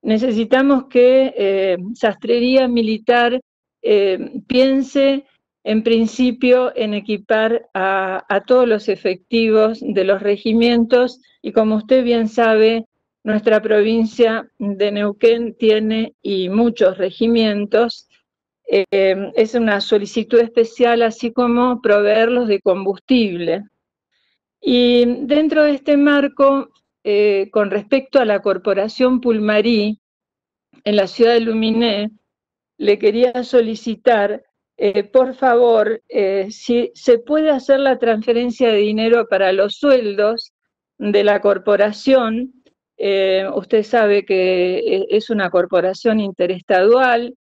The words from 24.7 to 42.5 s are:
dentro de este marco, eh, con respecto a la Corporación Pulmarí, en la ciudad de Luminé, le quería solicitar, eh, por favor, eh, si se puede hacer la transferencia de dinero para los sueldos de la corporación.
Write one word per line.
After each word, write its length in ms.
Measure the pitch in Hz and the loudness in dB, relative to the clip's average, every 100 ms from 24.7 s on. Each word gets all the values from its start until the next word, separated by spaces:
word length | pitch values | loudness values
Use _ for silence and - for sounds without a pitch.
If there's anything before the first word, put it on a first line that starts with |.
| 247 240 240 240 240 285 | 2 2 2 2 -2 -2
dentro 380 | 294 311 311 | 0 0 2
de 80 | 302 | 0
este 260 | 277 - 294 | 0 0 2
marco, 720 | 285 285 277 - 277 277 240 _ _ _ | 2 2 -2 0 2 2 -4 _ _ _
eh, 460 | - 202 208 196 196 | -4 0 2 0 -2
con 200 | 220 202 | -2 -2
respecto 480 | 208 202 269 269 277 | -4 -2 -4 0 0
a 60 | 233 | 2
la 160 | 202 | 0
Corporación 760 | 202 185 208 190 214 - 254 254 | 0 -2 -2 -2 -4 0 0 0
Pulmarí, 800 | 247 220 208 214 214 226 208 214 _ _ _ _ _ _ _ _ | -2 -2 0 0 2 0 -2 -6 _ _ _ _ _ _ _ _
en 120 | - 208 | -2 0
la 120 | 190 | -2
ciudad 260 | - 233 | 2 2
de 60 | 233 | 2
Luminé, 680 | 226 220 220 226 233 208 214 _ _ _ _ _ _ _ | 0 -2 -2 0 0 -2 -6 _ _ _ _ _ _ _
le 220 | - 208 | -2 0
quería 440 | 220 214 247 247 | 0 2 0 -2
solicitar, 1000 | 240 254 226 220 - 214 - 226 202 208 _ _ _ _ | -2 0 0 -4 -8 -4 0 0 0 -4 _ _ _ _
eh, 260 | 208 196 | -2 -2
por 300 | 208 262 262 | 0 0 0
favor, 680 | 254 262 233 247 226 214 220 _ | -2 0 2 2 2 0 -4 _
eh, 380 | - 196 196 196 | -4 -2 -4 -6
si 400 | 220 - 240 240 | -10 -4 -2 -2
se 240 | - - 233 | -6 0 0
puede 320 | 233 302 311 | 2 -2 0
hacer 300 | 277 262 269 | -2 0 0
la 180 | 277 254 | 2 0
transferencia 720 | 233 220 220 233 247 233 240 | 0 -2 -2 -2 -2 -2 0
de 80 | 214 | 2
dinero 500 | 208 214 226 233 220 | 0 0 0 0 0
para 240 | 196 190 | 0 0
los 240 | 190 202 208 | 0 -2 0
sueldos 760 | 285 254 220 196 208 233 - _ _ _ _ _ | 2 2 0 -2 -2 -2 -10 _ _ _ _ _
de 240 | 208 202 | -2 0
la 180 | 202 208 | 2 2
corporación. 1120 | 202 196 190 202 208 208 - 262 226 220 254 | 0 -2 0 0 0 -2 2 2 2 -4 -8